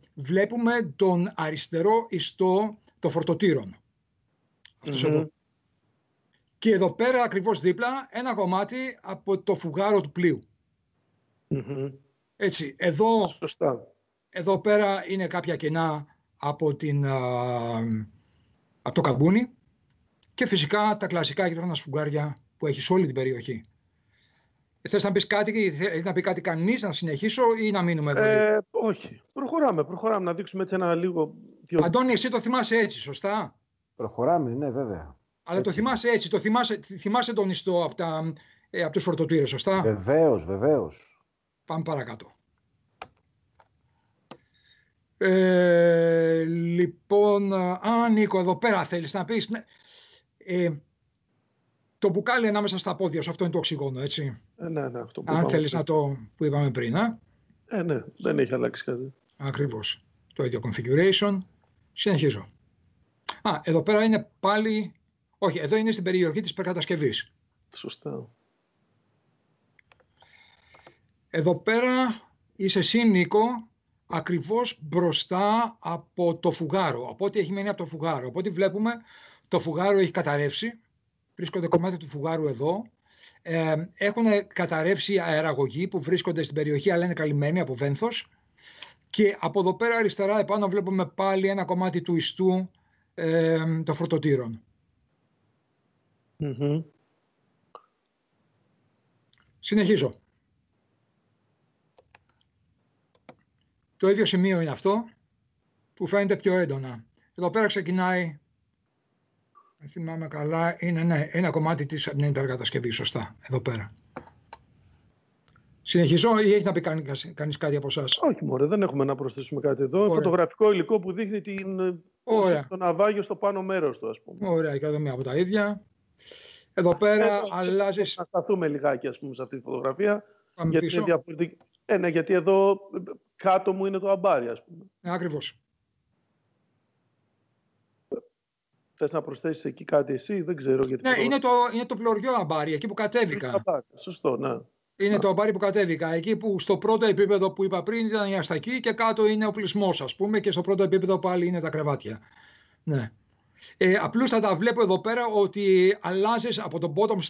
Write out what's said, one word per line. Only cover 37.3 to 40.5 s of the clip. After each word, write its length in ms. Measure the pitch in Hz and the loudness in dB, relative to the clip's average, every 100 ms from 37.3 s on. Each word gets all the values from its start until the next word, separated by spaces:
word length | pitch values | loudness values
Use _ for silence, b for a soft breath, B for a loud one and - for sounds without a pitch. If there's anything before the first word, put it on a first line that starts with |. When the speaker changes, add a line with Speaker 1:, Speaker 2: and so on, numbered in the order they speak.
Speaker 1:
τον 160 | 214 196 | -2 -2
ιστό 340 | 180 190 175 | -2 0 0
από 120 | 160 - | 0 -4
τα, 380 | 165 156 160 151 b b b | -4 -4 -6 -8 b b b
ε, 140 | 180 | -4
από 80 | 160 | -2
τους 100 | 175 | -2
φορτωτήρες, 460 | 180 151 156 165 131 | -2 -2 2 2 2
σωστά; 320 | 123 - 190 | 0 0 2
Speaker 3:
Βεβαίως, 640 | 110 101 95 151 160 104 | 2 0 2 4 4 2
βεβαίως. 760 | 78 | -2